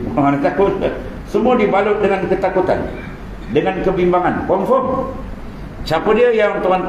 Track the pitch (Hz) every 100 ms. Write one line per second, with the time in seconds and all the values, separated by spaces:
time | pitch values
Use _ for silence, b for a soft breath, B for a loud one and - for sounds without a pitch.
0 | - 147 139 139 - - 196 - - -
1 | - - - - 233 247 202 185 208 202
2 | 190 190 175 185 185 185 180 101 - -
3 | - - - - - 160 190 185 147 180
4 | 180 175 170 107 - 185 196 254 254 262
5 | - - - - - - - - - 160
6 | 175 214 240 220 208 196 185 185